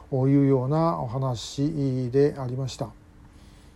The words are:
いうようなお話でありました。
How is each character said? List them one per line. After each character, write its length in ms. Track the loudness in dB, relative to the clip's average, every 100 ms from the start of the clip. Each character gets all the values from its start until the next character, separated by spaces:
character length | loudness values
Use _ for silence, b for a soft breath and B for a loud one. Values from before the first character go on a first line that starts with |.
| B
い 120 | 0
う 220 | 4 4 6
よ 160 | 4
う 40 | 2
な 300 | 0 0 0
お 80 | -4
話 1040 | -4 -4 -4 -8 -4 -4 -2 -2 -2 0
で 240 | 2 2 0
あ 80 | -8
り 80 | -6
ま 100 | -8
し 100 | -8
た。 100 | -10 -12 -20 -20 B B B B B